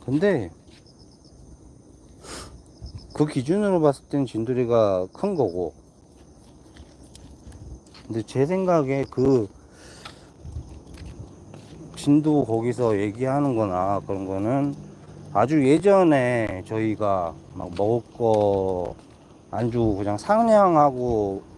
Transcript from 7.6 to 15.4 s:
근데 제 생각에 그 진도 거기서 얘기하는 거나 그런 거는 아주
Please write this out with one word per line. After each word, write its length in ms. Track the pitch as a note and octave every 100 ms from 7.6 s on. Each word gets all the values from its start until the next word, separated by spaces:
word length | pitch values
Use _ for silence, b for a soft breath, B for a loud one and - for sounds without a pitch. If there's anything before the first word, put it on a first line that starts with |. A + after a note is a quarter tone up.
| - - - - -
근데 160 | A2+
제 220 | G#2+ B2+ C#3
생각에 580 | F#3 F#3 E3+ C3+ C#3 C3
그 380 | - C3+ C3 G2+ - - B B B B B B - - - - - - - - - - - - - - - - -
진도 480 | - D3 D3+ D3+
거기서 540 | A#2+ A2+ A#2+ A2+ A#2+ G#2+
얘기하는 580 | G#2 G#2+ C3 C3+ C#3+ A#2
거나 440 | G#2+ F2+ F#2+ G2+ -
그런 200 | G2 F#2+
거는 480 | F#2+ G#2 C3+ C#3+ C#3 - - - - -
아주 320 | G2+